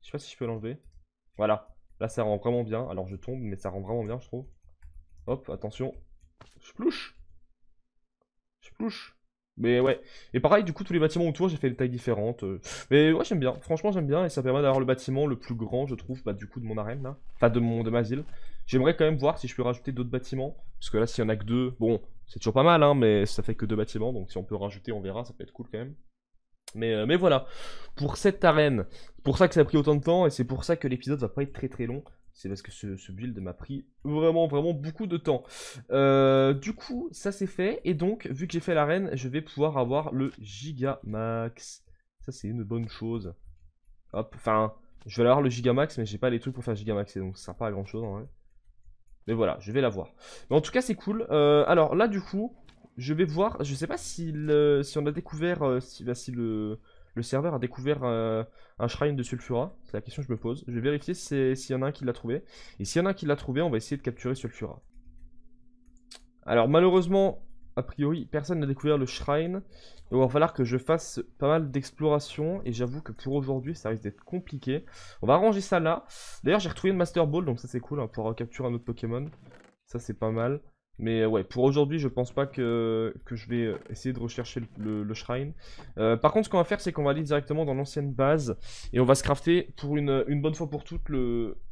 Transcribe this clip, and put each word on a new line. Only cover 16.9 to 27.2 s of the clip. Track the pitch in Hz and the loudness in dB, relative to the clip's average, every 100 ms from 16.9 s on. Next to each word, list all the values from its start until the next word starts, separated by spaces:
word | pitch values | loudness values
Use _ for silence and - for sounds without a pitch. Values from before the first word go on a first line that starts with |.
| 127 | -6
là. | 131 139 - - | -8 -10 -12 2
Enfin, | 120 | 4
de | 120 | 4
mon, | 117 117 | 2 0
de | 113 | 2
ma | 117 | 2
ville. | 113 131 151 - - - - | 2 -2 -4 -6 -4 -4 0
J'aimerais | 131 135 170 | 4 4 6
quand | 156 | 4
même | 156 | 4
voir | 143 165 | 2 0
si | 127 | -4
je | - | -2
peux | |
rajouter | 123 120 - | -2 -2 -4
d'autres | 135 123 | -6 -4
bâtiments. | 127 127 131 135 - - - | -4 -4 -4 -4 -6 -8 -6
Parce | - | -2
que | 107 | 2
là, | 117 | 2
s'il | - | 0
y | 110 | 0
en | |
a | 107 | 0
que | 104 | 0
deux, | 120 127 127 | 0 0 0
bon, | 113 110 - - - | 2 2 -2 -12 -10
c'est | - | -4
toujours | - | 2
pas | 110 | 6
mal, | 151 170 | 8 8
hein, | 147 143 | 8 8
mais | 113 104 101 | 6 6 4
ça | - | 2
fait | 107 113 | 0 0
que | 104 | 0
deux | 107 | 0
bâtiments. | 107 110 113 | 0 -2 -2
Donc | 127 92 | -4 -6
si | - | -8
on | |
peut | 92 104 | -6 -4
rajouter, | 101 98 113 | -6 -8 -8
on | 110 | -6
verra, | 95 98 | -6 -8
ça | 120 | -8
peut | 113 | -12
être | - | -16
cool | - 117 | -14 -12
quand | 107 | -10
même. | 127 151 - _ _ _ _ _ - | -10 -14 -20 _ _ _ _ _ -16
Mais, | 110 113 | -4 0
euh, | 110 110 | 2 4
mais | |
voilà, | 170 | 4